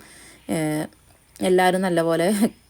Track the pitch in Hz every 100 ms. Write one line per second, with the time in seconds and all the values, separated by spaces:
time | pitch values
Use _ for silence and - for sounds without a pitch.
0 | - - - - - 165 156 151 156 _
1 | _ _ _ - 190 185 185 185 190 170
2 | 165 165 175 208 220 -